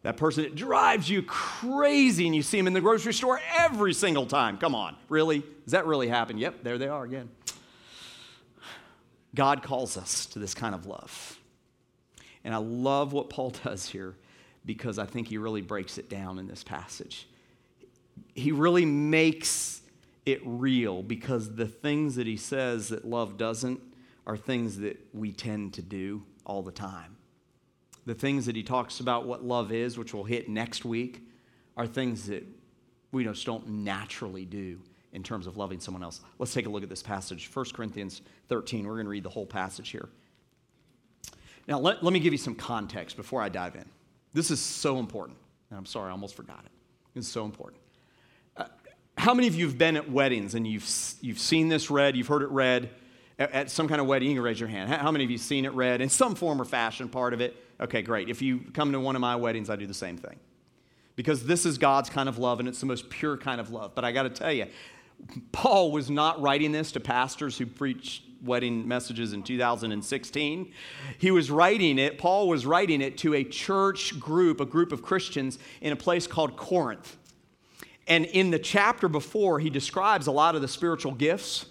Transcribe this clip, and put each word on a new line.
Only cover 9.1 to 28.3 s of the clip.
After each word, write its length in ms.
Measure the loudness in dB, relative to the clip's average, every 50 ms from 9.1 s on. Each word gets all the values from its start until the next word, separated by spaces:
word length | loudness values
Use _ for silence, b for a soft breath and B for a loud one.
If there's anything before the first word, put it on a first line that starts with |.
| _ _ _ _ 0
God 280 | 2 4 4 4 2 0
calls 340 | -4 -4 -4 -2 -4 -6
us 300 | -8 -6 -6 -6 -6 -6
to 120 | -8 -8 -10
this 140 | -8 -8 -6
kind 200 | -6 -6 -6 -6
of 120 | -8 -10
love. 540 | -12 -14 -14 -14 -16 -16 -16 -16 -16 -18 -20 _ _ _ _ _ _ _ _ _ _ _ _ _ _ B B B B B B B
And 100 | -6 -4
I 40 |
love 560 | -4 -4 -4 -4 -2 0 2 2 2 2 0 -2
what 160 | -4 -4 -4
Paul 200 | -6 -6 -6 -6
<laughs> 140 | -6 -6 -8
does 260 | -8 -6 -6 -10 -10
here 260 | -10 -10 -10 -12 -14 b b b b b b b b b b
because 320 | -10 -8 -6 -6 -6 -4
I 80 | -6 -6
think 220 | -6 -6 -8 -6
he 100 | -6 -6
really 240 | -6 -4 -4 -4 -4
breaks 360 | -4 -6 -6 -8 -6 -8 -12
it 100 | -14 -12
down 320 | -12 -10 -10 -8 -8 -10 -10
in 80 | -10
this 160 | -12 -14 -16 -12
passage. 640 | -12 -12 -12 -12 -14 -16 -16 -14 -14 -16 -18 -18 b b b b b b b b b b b -20 _ _ _ _ _ _ -20 -20 _ _
He 200 | -2 0 0 2
really 320 | 4 4 6 6 6 6
makes 960 | 4 4 2 2 4 6 6 6 4 4 2 -2 -2 -2 -2 -4 -6 -10 -14 _ b b b b b b b _
it 140 | -2 -2 -2 -2
real 580 | -8 -4 0 2 4 4 4 2 2 -2 -4 -6
because 520 | -6 -8 -6 -4 -2 -2 -2 -2 -6 -4
the 120 | -4 -4
things 480 | -4 -6 -6 -2 -2 0 0 0 0 -2
that 120 | -2 -2
he 100 | -4 -4
says 500 | -6 -6 -4 -4 -2 -2 -2 -2 -2 -4 -4
that 140 | -6 -6 -4
love 320 | -4 -2 -2 -2 -4 -4
doesn't 460 | -4 -4 -2 -2 -2 -4 -4 -4 -6 -10 B B B B B B B B
are 120 | -8 -8
things 400 | -8 -4 -2 -2 0 0 -2 -4
that 200 | -4 -6 -6 -6 -8 -16 -16 -10
we 200 | -8 -8 -8 -8
tend 400 | -8 -8 -6 -6 -6 -8 -8 -10
to 80 | -12
do 420 | -12 -10 -8 -8 -8 -8 -8 -10 -12 -16 _ _ _
all 180 | -8 -8 -8 -8
the 80 | -10
time. 460 | -12 -12 -12 -12 -12 -14 -16 -18 -20 _ _ _ _ _ _ _ _ _ _ _ _ _ _ _ -20 _ _
The 80 | -10 -8
things 320 | -4 -2 0